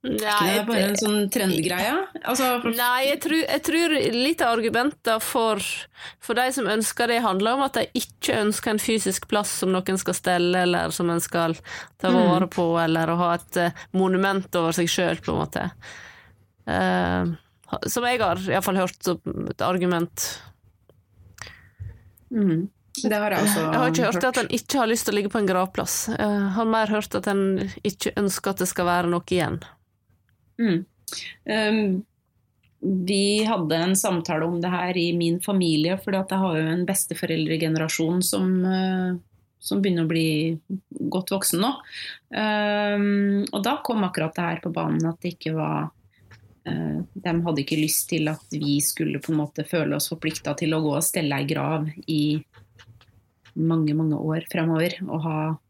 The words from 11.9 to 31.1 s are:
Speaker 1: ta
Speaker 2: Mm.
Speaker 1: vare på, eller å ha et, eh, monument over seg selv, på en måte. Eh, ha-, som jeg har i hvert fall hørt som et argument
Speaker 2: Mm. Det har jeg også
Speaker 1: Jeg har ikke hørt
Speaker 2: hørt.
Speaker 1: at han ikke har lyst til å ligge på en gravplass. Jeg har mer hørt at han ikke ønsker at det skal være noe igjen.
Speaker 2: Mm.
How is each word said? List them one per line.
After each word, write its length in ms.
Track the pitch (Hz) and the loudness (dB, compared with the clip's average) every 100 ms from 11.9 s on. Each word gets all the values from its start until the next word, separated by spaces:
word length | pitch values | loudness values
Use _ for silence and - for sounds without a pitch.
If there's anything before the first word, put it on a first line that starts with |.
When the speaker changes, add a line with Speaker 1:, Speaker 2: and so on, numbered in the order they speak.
| _ | _
Speaker 1:
ta 80 | 185 | 2
Speaker 2:
Mm. 80 | - | 4
Speaker 1:
vare 280 | 175 180 180 | 6 4 2
på, 140 | - 170 165 | 2 2 2
eller 300 | 165 165 165 | 2 2 2
å 20 | 170 | 2
ha 140 | 175 170 | 2 0
et, 200 | - 180 | -2 0
eh, 140 | 170 - - 185 | 0 -2 -4 0
monument 560 | 185 185 190 196 190 180 | 2 4 2 0 0 0
over 160 | 165 165 | 2 2
seg 140 | 170 | 0
selv, 320 | - 175 165 | 2 0 0
på 80 | - | -2
en 80 | 165 | -2
måte. 240 | 156 - 180 - - - - - - _ _ _ - | -2 -4 -6 -8 -20 -18 -20 -20 -20 _ _ _ -4
Eh, 560 | 185 185 185 180 - 175 160 _ _ - | 0 0 0 0 0 -2 -4 _ _ -10
ha-, 120 | - - | -6 -4
som 160 | - | -2
jeg 160 | 240 247 | 0 0
har 160 | 202 175 | 0 0
i 80 | 190 | 0
hvert 140 | 185 196 | 0 2
fall 80 | 190 | 0
hørt 160 | 185 - | 0 -2
som 460 | - 175 - - - | -4 -2 -4 -6 -8
et 140 | - | -2
argument 640 | - 185 180 175 170 - - - - - _ _ _ _ _ _ - - - - - _ - - - _ _ | -2 2 2 0 -2 -4 -8 -8 -16 -20 _ _ _ _ _ _ -20 -20 -18 -18 -20 _ -16 -16 -20 _ _
Speaker 2:
Mm. 360 | 233 196 165 196 _ _ - | 0 2 2 -2 _ _ -4
Det 140 | 214 208 | 0 0
har 140 | 208 | 0
jeg 80 | 180 | 2
også 200 | 208 202 | 2 2
Speaker 1:
Jeg 180 | 156 240 | 0 2
har 100 | 254 | 2
ikke 160 | - 226 | 2 2
hørt 100 | 185 | 2
Speaker 2:
hørt. 100 | 254 | 2
Speaker 1:
at 60 | 247 | 0
han 120 | 226 | -2
ikke 240 | 233 - 277 | -4 -2 0
har 100 | 226 | 2
lyst 180 | 226 - | 2 2
til 60 | |
å 40 | 208 | 0
ligge 140 | 196 | 0
på 60 | 226 | 0
en 80 | 196 | 2
gravplass. 460 | 180 185 - - - - | 2 0 -2 -4 -4 -4
Jeg 280 | 220 208 202 202 | -2 0 2 0
har 120 | 196 220 | 0 2
mer 220 | 220 214 | 2 2
hørt 280 | 214 208 208 | 0 -2 -2
at 100 | 185 | 0
han 180 | 196 190 190 196 - | 2 2 0 -2 -4
ikke 300 | 208 - - - | -6 -2 -4 0
ønsker 360 | 202 - 202 | 0 0 -4
at 40 | 190 | -2
det 60 | 185 | -2
skal 160 | - 175 | 0 2
være 240 | 175 175 | 2 2
noe 160 | 175 - | 0 0
igjen. 260 | 180 156 156 - - _ _ _ _ _ _ _ - | 0 0 -4 -8 -20 _ _ _ _ _ _ _ -2
Speaker 2:
Mm. 240 | 226 170 185 _ - | 2 2 -2 _ -14